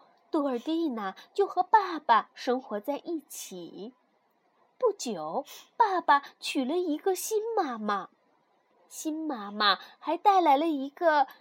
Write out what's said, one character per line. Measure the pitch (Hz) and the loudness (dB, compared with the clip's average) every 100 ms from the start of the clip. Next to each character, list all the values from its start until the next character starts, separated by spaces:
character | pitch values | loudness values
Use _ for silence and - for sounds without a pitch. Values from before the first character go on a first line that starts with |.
| _ _ _ | _ _ _
多 | 330 285 | -2 -2
尔 | 247 | -2
蒂 | 302 320 330 | -4 -2 -2
娜 | 226 196 - - | -4 -8 -10 -6
就 | - 381 | -2 0
和 | 359 | 0
爸 | 370 427 370 320 | 2 2 2 -2
爸 | - - - | 2 2 2
生 | - - 247 | -6 -4 -2
活 | - 208 | -4 -8
在 | 208 285 | -6 -6
一 | - 330 - | -6 -10 -10
起。 | - - 185 165 - 208 - _ _ _ _ _ _ _ - | -14 -14 -14 -14 -14 -16 -16 _ _ _ _ _ _ _ -2
不 | 494 | -2
久， | - 254 185 156 202 - - - - | -2 -6 -6 -6 -8 -8 -14 -6 0
爸 | 427 370 | 2 2
爸 | - 285 - - | 4 2 2 -12
娶 | - 311 | -6 -2
了 | 247 349 | -2 -2
一 | 359 302 | -2 -2
个 | 392 | 0
新 | 359 - 440 440 | -2 -2 -4 -2
妈 | 440 311 214 | -2 -2 -4
妈。 | 208 202 170 _ _ _ _ _ _ _ _ | -4 -4 -6 _ _ _ _ _ _ _ _
新 | - 311 311 311 | -10 -8 -6 -6
妈 | 247 202 | -8 -8
妈 | 208 208 190 - - | 0 2 0 -4 -10
还 | - 330 | -4 0
带 | 415 392 | 4 6
来 | 330 269 | 6 4
了 | 330 | 2
一 | 294 269 | -2 -6
个 | - 339 302 269 - | 0 2 4 2 -4